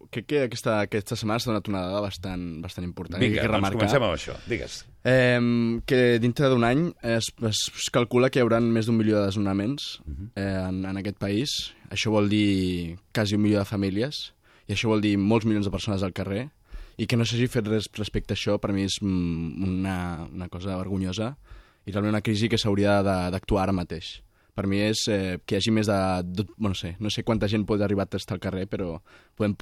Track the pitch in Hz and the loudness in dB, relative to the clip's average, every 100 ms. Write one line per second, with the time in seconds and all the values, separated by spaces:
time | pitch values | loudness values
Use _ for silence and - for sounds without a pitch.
0 | - 120 - 147 123 117 123 107 101 110 | -10 -10 -2 0 0 -2 0 0 0 -2
1 | - 113 107 117 123 107 104 98 90 101 | -4 -4 -2 -2 0 -2 -2 -4 -2 -4
2 | 101 - 98 90 87 80 87 - 90 85 | -4 -6 -8 -8 -8 -8 -10 -8 -8 -8
3 | 85 85 110 107 110 107 98 113 101 139 | -8 0 0 2 0 2 2 2 2 2
4 | 110 78 - - - 113 60 - - - | 2 0 -6 -10 -6 -6 -6 -12 -18 -4
5 | 123 127 123 123 120 120 117 117 - 127 | 2 4 6 4 4 2 2 0 2 4
6 | 123 117 120 120 135 127 117 135 175 - | 6 6 4 4 4 4 4 4 0 -2
7 | 120 113 - - 113 104 - - - 135 | -2 -2 -2 -4 -2 -2 -4 -6 -2 0
8 | 120 123 131 135 117 113 117 113 110 113 | 2 4 4 4 4 4 4 2 4 4
9 | 107 104 98 101 98 98 104 143 - - | 4 4 2 0 0 0 0 -4 -8 -10
10 | 76 71 104 104 98 95 92 92 95 98 | -10 -10 -10 -6 -4 -2 -2 -4 -4 -4
11 | 98 98 101 104 147 - - - - 95 | -6 -6 -2 -2 -2 -4 -8 -14 -10 -4
12 | 117 107 104 107 104 95 92 90 85 87 | 0 2 4 4 4 4 2 -2 -4 -10
13 | - - 101 104 104 101 98 104 98 95 | -6 -2 0 2 4 4 2 0 0 0
14 | 135 - - - _ _ - 98 113 110 | -2 -4 -12 -16 _ _ -6 -2 2 2
15 | 104 101 98 113 110 107 98 87 - 98 | 4 4 4 4 4 0 0 -2 -2 -2
16 | 95 92 95 98 143 - _ - - - | -2 -4 -4 -4 -6 -12 _ -16 -14 -6
17 | 110 117 113 117 123 123 104 110 - - | 0 0 2 0 0 0 0 -2 -2 -8
18 | 101 104 - 101 117 101 101 101 98 - | -6 -6 -4 -4 -2 -2 0 0 -2 -2
19 | 101 92 87 82 82 - 95 92 98 92 | 0 0 0 -2 -4 -4 -2 -2 -2 -2
20 | 87 82 85 90 90 87 98 95 95 95 | -4 -8 -10 -10 -10 -8 -6 -6 -4 -2
21 | 92 92 110 147 - - - _ - 101 | -2 -4 -6 -8 -18 -20 -20 _ -6 -2
22 | 104 107 113 104 110 113 110 101 101 101 | 0 0 0 0 2 2 2 2 4 4
23 | 98 92 90 95 - 101 95 95 87 80 | 4 0 0 -4 0 0 2 0 -2 -8
24 | - - - _ _ - 98 98 107 110 | -12 -16 -20 _ _ -6 -2 0 0 0
25 | - 101 95 90 - 101 107 110 107 98 | 0 0 0 -4 -2 0 2 2 4 2
26 | 95 92 90 90 98 - 107 92 90 92 | 2 0 -2 -4 -6 -4 -2 -2 -6 -6
27 | 104 117 113 107 101 107 98 104 104 98 | -4 -4 0 0 2 0 0 0 2 0
28 | 95 98 - 92 98 92 98 98 90 82 | 0 -4 -6 -6 -4 -4 -6 -6 -6 -8
29 | - - _ - 104 98 | -14 -20 _ -2 -2 0